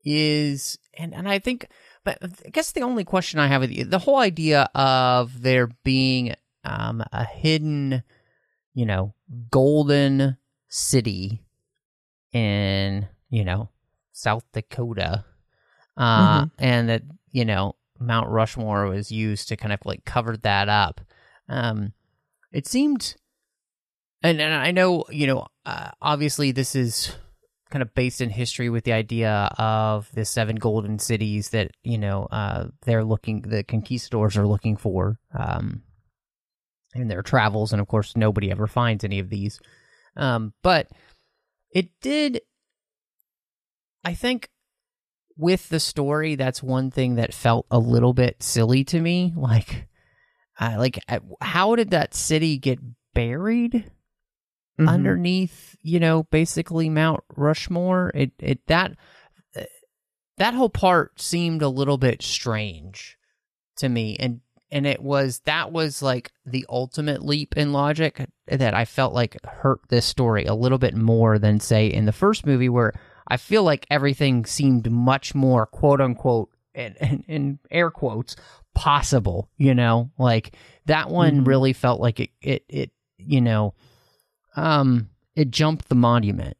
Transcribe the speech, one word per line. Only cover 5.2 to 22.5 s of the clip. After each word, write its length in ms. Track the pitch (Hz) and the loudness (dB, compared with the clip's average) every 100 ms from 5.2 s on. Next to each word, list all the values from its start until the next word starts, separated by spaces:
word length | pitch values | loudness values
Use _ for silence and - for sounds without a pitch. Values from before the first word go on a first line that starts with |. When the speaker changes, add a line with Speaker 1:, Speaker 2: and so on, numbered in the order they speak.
| 123 127 | 0 -2
Speaker 1:
there 260 | 127 127 120 120 135 | 2 2 2 -2 0
being, 500 | 131 131 127 120 - _ _ - | 2 2 0 -2 -8 _ _ -10
um, 380 | - 110 117 - | -6 -6 -6 -6
a 140 | 113 113 | -6 -8
hidden, 800 | - 156 156 151 147 139 131 - _ _ _ _ _ _ | -2 0 0 0 -4 -2 -4 -6 _ _ _ _ _ _
you 120 | 131 113 | -4 -2
know, 280 | 95 95 - _ 120 117 | -2 -4 -8 _ -16 -2
golden 840 | 131 135 151 143 143 139 135 139 131 _ _ _ | 2 4 4 2 2 2 2 0 -2 _ _ _
city 720 | - - 135 110 92 95 107 _ _ _ _ _ _ _ _ _ | -8 0 0 0 -6 -8 -8 _ _ _ _ _ _ _ _ _
in, 760 | 120 110 101 98 98 98 98 101 - _ | -2 0 0 0 0 -2 -4 -6 -12 _
you 140 | 113 | -4
know, 260 | 92 95 113 _ _ _ _ | -2 -4 -6 _ _ _ _
South 320 | - 120 98 - | -6 -4 -4 -4
Dakota, 720 | 107 - - 120 101 82 90 - _ _ _ _ _ _ - | -10 -8 -8 -6 -4 -4 -4 -8 _ _ _ _ _ _ -2
uh, 440 | 120 110 107 104 156 | 2 6 6 4 0
Speaker 2:
Mm-hmm. 180 | - | -2
Speaker 1:
and 260 | 131 120 117 | 0 2 2
that, 140 | 113 - - _ | -2 -4 -20 _
you 120 | 131 113 | -2 0
know, 300 | 98 98 - _ _ | 0 -2 -6 _ _
Mount 300 | 120 117 113 | -2 -2 0
Rushmore 580 | 110 110 - 110 101 101 | 0 0 -2 -4 -2 -2
was 240 | 95 104 | -4 -6
used 380 | 110 110 101 - | -4 -4 -4 -6
to 80 | 113 | -8
kind 160 | 107 | -6
of, 60 | 101 - | -6 -6
like, 200 | 90 - | -10 -4
cover 320 | - 113 113 | -2 -2 -4
that 320 | 107 98 101 | 0 0 2
up. 320 | 104 92 - - _ _ _ - | 2 0 -4 -20 _ _ _ -10
Um, 420 | 127 117 110 104 - _ _ _ _ _ | -6 -4 -4 -6 -10 _ _ _ _ _